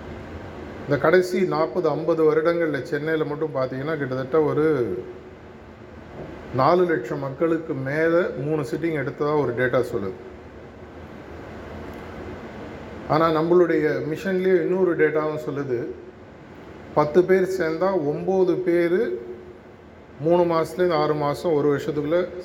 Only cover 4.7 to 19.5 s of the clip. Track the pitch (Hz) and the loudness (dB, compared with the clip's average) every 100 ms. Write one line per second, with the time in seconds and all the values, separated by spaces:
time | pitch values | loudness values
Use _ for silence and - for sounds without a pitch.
4.7 | 143 110 90 - - - - - - - | 2 0 -2 -8 -14 -16 -18 -20 -20 -20
5.7 | - - - - - - - - 123 135 | -20 -18 -18 -16 -14 -14 -14 -6 2 4
6.7 | 180 175 156 - 147 139 135 165 165 - | 4 4 0 -2 -6 -6 -2 0 0 -2
7.7 | 139 135 147 165 170 - - 143 156 135 | -6 -2 0 2 2 2 -2 -2 -2 -2
8.7 | 175 165 151 131 - 147 151 127 117 127 | -2 -2 -2 -4 -2 0 2 0 0 2
9.7 | 131 117 110 98 92 - - - - - | 2 0 -2 -4 -8 -14 -16 -18 -18 -18
10.7 | - - - - - - - - - - | -18 -18 -16 -16 -16 -16 -14 -14 -14 -12
11.7 | - - - - - - - - - - | -12 -12 -12 -12 -12 -12 -12 -12 -14 -12
12.7 | - - - - 147 165 156 170 175 170 | -12 -12 -10 -2 2 4 4 4 6 6
13.7 | 160 151 139 135 156 196 185 185 180 160 | 4 2 0 -2 -4 -2 0 4 4 4
14.7 | 185 180 160 156 151 156 151 - 139 131 | 2 2 4 4 2 0 -2 -4 -4 -2
15.7 | 120 151 - - - - - - - - | -4 -4 -10 -14 -18 -20 -20 -20 -20 -18
16.7 | - - - 151 180 175 190 180 185 160 | -18 -4 0 4 4 4 4 2 0 0
17.7 | 165 185 185 147 156 175 190 180 160 175 | 0 0 2 0 -2 0 2 4 2 2
18.7 | 170 170 185 240 - - - - | 4 4 2 0 -4 -8 -14 -16